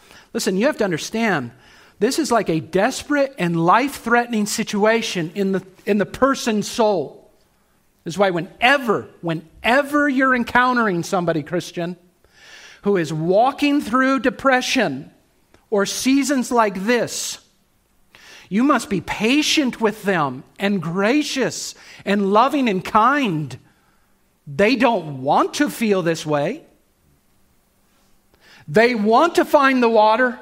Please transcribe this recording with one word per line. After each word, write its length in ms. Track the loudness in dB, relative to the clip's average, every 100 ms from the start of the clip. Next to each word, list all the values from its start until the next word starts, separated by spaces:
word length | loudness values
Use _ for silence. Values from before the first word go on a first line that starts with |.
| _ -20 _
listen, 240 | -6 -2 0
you 80 | 0
have 120 | 0
to 60 |
understand, 680 | -2 -2 -4 -2 0 0 -4 -14 -20 -20 -20 _
this 200 | -2 0
is 120 | 0
like 180 | 0 0
a 100 | -2
desperate 720 | -2 0 0 -2 -4 0 -2 -2
and 260 | -2 0
life-threatening 840 | 4 4 2 -6 0 0 0 -2 -2
situation 840 | -4 -4 0 2 2 -2 -6 -6 -4
in 160 | -2
the, 120 | -2 -6 -12 -2
in 120 | -2
the 80 | -2
person's 640 | 0 0 0 -2 -2 -4
soul. 600 | 0 0 0 -4 -12 _ _ _ _ _ _ _ _
This 120 | -12 0
is 20 |
why 140 | 0
whenever, 760 | 0 -6 0 2 2 0 -4 -4 -10
whenever 880 | -6 -6 -8 -6 0 0 0 0 0
you're 240 | 0 0 0
encountering 680 | 0 2 2 2 0 -2
somebody, 400 | -2 -2 -2 -4
Christian, 520 | -4 -8 -8 -8 -10 -10 _ _ _ _ -20 -20 -20 -8
who 160 | -2 0
is 160 | 0
walking 680 | -2 2 4 2 2 0 0
through 380 | 0 0 2 2
depression 920 | -2 0 0 2 0 0 0 -4 -12 _ _ _ _ _ _
or 160 | -2 0
seasons 640 | -2 2 2 2 0 0
like 340 | 2 2 0 0
this, 520 | 0 0 -6 -10 -12 _ _ _ _ _ _ _ _ -20 -20 -6
you 140 | 0
must 260 | 2 2 0
be 120 | -6
patient 800 | -6 -4 0 0 2 0 0 0
with 220 | -2 -2
them 420 | -2 -2 -2 -6 -16 _
and 240 | -2 -2
gracious 920 | -2 -2 0 0 -2 -2 -4 -4 -12 -14 -20 -12
and 300 | -2 0 2
loving 340 | 4 2 2 0
and 160 | -2
kind. 760 | 0 2 4 2 0 -2 -6 -12 _ _ _ _ _ _ _ _ -14
They 280 | 0 0 2
don't 460 | 2 0 -4 -6
want 320 | 0 2 2 -2
to 140 | -4
feel 320 | -2 0 0
this 240 | 0 -4 -2
way. 380 | -2 -2 -6 -14 _ _ _ _ _ _ _ _ _ _ _ _ _ _ _ _ _ _ -20 -2
They 280 | 2 2 2
want 400 | 2 4 4 2
to 100 | 2
find 360 | 4 4 4
the 60 | 4
water. 520 | 4 4 4 0 -2